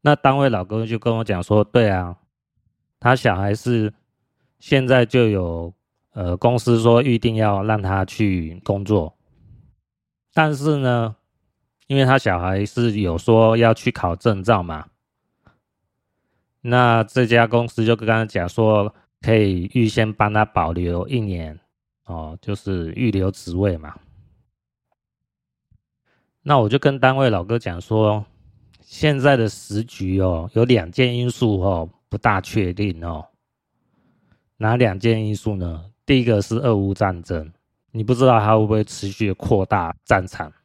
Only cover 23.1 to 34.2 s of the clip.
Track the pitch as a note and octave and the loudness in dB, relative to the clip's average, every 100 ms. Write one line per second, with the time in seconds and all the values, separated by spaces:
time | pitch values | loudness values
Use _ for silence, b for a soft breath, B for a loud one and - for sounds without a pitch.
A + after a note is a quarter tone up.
23.1 | F#2+ F#2 - - F2 G2+ E2+ D2+ - _ | 0 -2 -4 -8 -2 -2 -2 -10 -20 _
24.1 | _ _ _ _ _ _ _ _ _ _ | _ _ _ _ _ _ _ _ _ _
25.1 | _ _ _ _ _ _ _ _ _ _ | _ _ _ _ _ _ _ _ _ _
26.1 | _ _ _ C#3+ C#3+ G#2+ C3 D3 C3+ C3 | _ _ _ 0 2 2 2 0 2 2
27.1 | C3 C3 G2+ F2+ A#2 - F2 - A2 G#2+ | 2 2 0 -2 -4 -4 -10 -2 2 2
28.1 | G#2+ G#2 _ _ _ _ _ _ - D#3 | 0 -6 _ _ _ _ _ _ -2 -2
29.1 | C#3 C#3 C3+ A2 - - G#2 A#2 - F#2+ | 2 2 2 0 -4 -8 -8 -8 -8 -4
30.1 | F#2+ F#2 E2 E2+ A2 B2 A#2+ E2+ F2 B2+ | 0 0 -2 -4 0 2 2 0 -2 -2
31.1 | A#2+ B2 - A#2 G2 F#2+ F2 E2+ _ _ | 0 -4 -2 -2 0 0 -2 -6 _ _
32.1 | G#2 A#2+ G2 - A2 F2+ F2 G#2 E2 E2+ | -4 0 -2 -2 -4 -4 -4 -6 -6 -10
33.1 | D#2+ D2+ _ _ _ _ _ _ _ _ | -10 -14 _ _ _ _ _ _ _ _
34.1 | _ | _